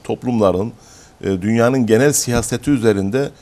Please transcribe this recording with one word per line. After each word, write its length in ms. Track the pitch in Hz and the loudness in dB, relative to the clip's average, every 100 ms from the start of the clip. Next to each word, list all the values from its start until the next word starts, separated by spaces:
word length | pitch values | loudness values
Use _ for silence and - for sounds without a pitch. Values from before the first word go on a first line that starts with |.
toplumların, 680 | - 110 123 117 98 90 113 113 - - - - | -8 -6 -4 2 2 2 -4 -10 -20 -20 -20 -10
e, 180 | 95 95 | -4 -4
dünyanın 440 | 101 117 117 135 110 | 0 2 2 2 2
genel 260 | 110 143 | 4 4
siyaseti 580 | - - 120 - 117 143 | 0 -2 -4 -4 -6 -2
üzerinde 600 | 135 113 98 98 127 143 - | 2 2 2 0 -2 -4 -10